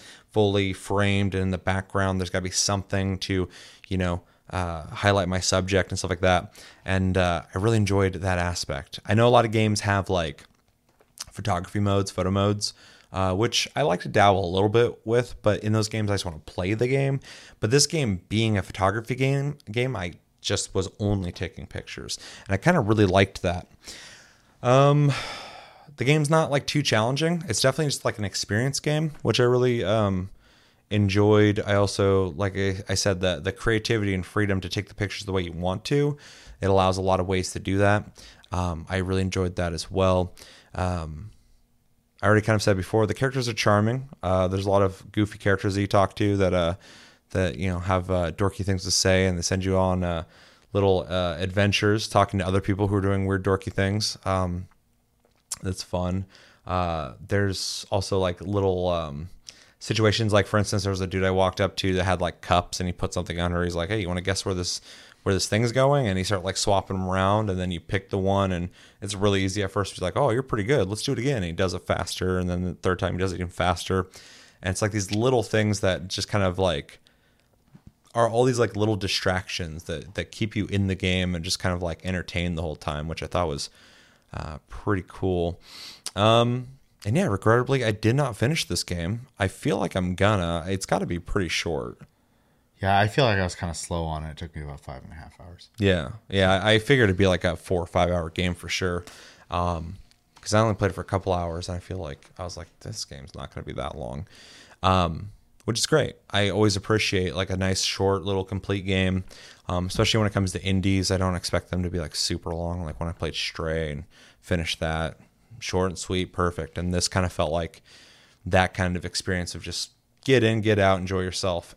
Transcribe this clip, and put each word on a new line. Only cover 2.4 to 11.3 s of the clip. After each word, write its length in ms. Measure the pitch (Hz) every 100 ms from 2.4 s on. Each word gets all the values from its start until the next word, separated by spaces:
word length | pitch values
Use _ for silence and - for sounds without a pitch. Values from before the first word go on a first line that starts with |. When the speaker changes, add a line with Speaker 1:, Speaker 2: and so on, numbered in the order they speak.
Speaker 1:
be 60 | 92
something 720 | - - 101 90 98 95 92
to, 280 | - 95 90 - - - -
you 100 | 95
know, 240 | 90 87 - _ -
uh, 380 | 92 87 82 80
highlight 400 | 120 101 101 90
my 120 | 92
subject 520 | - 95 92 98 87
and 80 | 95
stuff 100 | 90
like 120 | 90
that. 300 | 92 90 - - - -
And, 340 | - 95 95 92
uh, 260 | 90 85 -
I 40 | 95
really 180 | 107 113
enjoyed 360 | 98 98 95
that 260 | 90 95 90
aspect. 600 | 87 85 - 69 - - -
I 80 |
know 140 | 104 120
a 20 |
lot 160 | 120 113
of 60 |
games 300 | 110 110 104
have, 280 | 104 101 92
like, 360 | 92 82 69 - _ _ _ _ _ _ - -